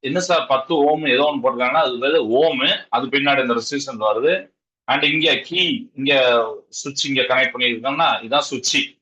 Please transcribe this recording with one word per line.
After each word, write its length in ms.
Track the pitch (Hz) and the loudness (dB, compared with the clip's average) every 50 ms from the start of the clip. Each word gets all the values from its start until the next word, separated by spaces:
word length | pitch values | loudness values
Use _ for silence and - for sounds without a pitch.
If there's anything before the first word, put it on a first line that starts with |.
| - 131 | -4 -2
என்ன 120 | 147 180 175 - | -2 -2 0 2
சார், 160 | 175 160 - - 139 | 0 0 2 2 0
பத்து 200 | 131 - - 170 151 143 | 0 0 0 0 2 4
ஓம் 200 | 147 156 156 156 143 123 | 4 2 2 0 0 2
ஏதோ 120 | 127 143 | 2 2
ஒண்ணு 160 | 151 147 135 120 | 2 0 0 0
போட்டிருக்காங்கன்னா, 400 | 131 127 120 123 123 135 160 160 | 0 0 0 -2 0 2 2 2
அது 120 | 139 123 117 120 | 2 0 -2 -2
வந்து 160 | 139 156 165 127 107 117 135 | 2 2 2 2 2 2 4
ஓம், 240 | 156 165 151 127 131 131 - - - _ - | 4 4 2 0 0 0 -2 -2 -6 _ -4
அது 100 | 120 131 123 123 | -2 -2 0 -2
பின்னாடி 280 | 139 139 143 139 135 131 | 0 0 2 2 2 2
இந்த 100 | 123 117 117 | 0 0 -2
ரெசிஸ்டன்ஸ் 420 | 110 - 143 143 139 - 123 110 107 | -2 -4 -6 -6 -6 -6 -8 -2 0
வருது. 260 | 107 107 110 123 156 175 190 - - _ _ _ _ _ _ _ - 131 | 0 0 2 2 2 0 0 -4 -10 _ _ _ _ _ _ _ -2 -2
And 100 | 143 151 147 | 0 0 0
இங்க 240 | 151 160 156 165 135 123 - - | 0 2 0 0 0 0 -4 -6
கீ, 120 | 160 180 180 170 143 117 - - _ - | -4 -2 -2 -2 -2 -4 -6 -12 _ -6
இங்க 140 | 135 139 143 135 131 123 120 117 113 110 - - - _ - - | -2 0 2 4 4 4 4 2 2 0 -4 -12 -16 _ -16 -12
சுவிட்ச் 260 | - 143 139 - - 143 | -10 -10 -6 -6 -4 -2
இங்க 140 | 135 131 123 123 | 0 0 0 0
கனெக்ட் 220 | 127 131 131 123 - | 2 2 2 0 0
பண்ணிருக்கோம்னா, 540 | 127 123 123 120 110 113 135 143 - 165 151 120 107 113 | -2 -2 -2 -2 -2 -4 -4 0 0 2 2 2 -2 -2
இதான் 200 | 110 127 143 143 - | -2 -2 -2 -2 -2
சுவிட்ச். 300 | 143 123 - - - 147 139 - - _ | -6 -6 -4 -2 -2 -2 -2 -4 -10 _